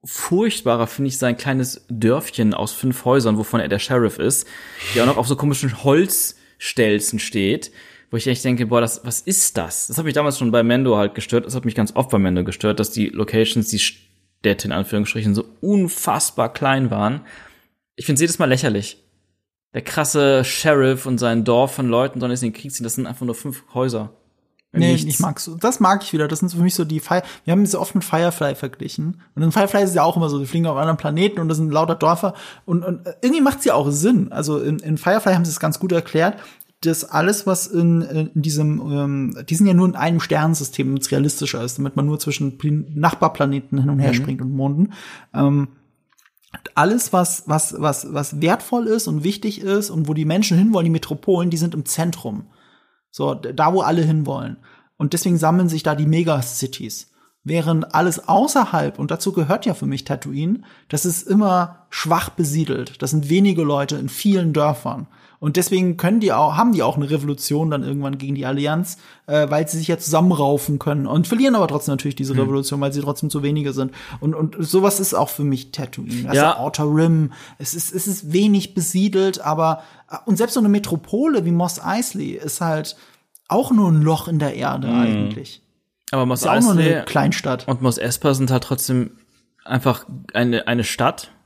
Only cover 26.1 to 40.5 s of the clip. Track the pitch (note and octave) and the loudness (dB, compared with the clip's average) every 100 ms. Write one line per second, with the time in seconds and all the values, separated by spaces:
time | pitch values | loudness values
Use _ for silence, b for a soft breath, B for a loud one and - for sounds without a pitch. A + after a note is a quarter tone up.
26.1 | D#3 D3 D#3 F#3 F3 F3+ F#3 D#3+ D#3 - | -2 -2 -2 -2 2 2 2 -2 -4 0
27.1 | F3+ B B - F3+ G3+ G#3 F#3 G3 - | -2 B B 0 2 2 0 -2 -4 0
28.1 | D#3+ F3 E3 C#3+ C#3+ C3+ - C#3+ - D#3 | 0 0 0 -4 -4 -10 -10 -10 -6 -6
29.1 | F#3 b - E3 - G3 G3+ F#3+ F3 D#3+ | -6 b -2 0 2 2 2 2 2 2
30.1 | E3+ D#3+ C#3+ C3+ E3 E3 C#3 D#3 D#3+ D3+ | 2 0 -2 -2 -2 0 0 0 0 -2
31.1 | D3+ G3+ G3+ E3 D#3 D#3+ D3 E3 E3 D#3+ | 0 0 0 -2 0 2 2 2 2 2
32.1 | E3+ G3 B B B - F3 F3+ F3 - | 2 0 B B B -2 -2 -2 -6 -8
33.1 | - B3 D#4+ C4+ C4+ C4+ C3 C#3+ C#3+ F3+ | -2 0 4 2 2 2 2 2 2 4
34.1 | B3 - - D3+ D3 B2+ D3+ D3+ D#3 - | 4 2 -4 -2 -2 -2 -4 -2 -2 2
35.1 | G#3+ G#3+ F3+ E3+ D3 D#3+ D3+ F#3+ E3+ D#3+ | 2 4 2 2 -2 -4 -2 0 -2 0
36.1 | D#3 F3 G#3 B B - _ E3 D#3+ - | 0 0 -2 B B -20 _ -2 -2 -2
37.1 | D3 E3+ G#3 - F#3 - E3+ E3+ E3+ E3 | 0 0 0 0 -2 -2 2 4 4 0
38.1 | D#3 D#3 D#3+ D3+ D3 D3+ D3+ - C#3+ C#3+ | -4 -2 -2 -2 0 0 -2 -4 -4 -2
39.1 | C#3 C3 - C#3+ E3 G3+ F3 F#3 F3 D3+ | -2 -4 -6 -6 2 6 6 4 2 0
40.1 | E3+ - D3+ D#3 | 0 0 0 2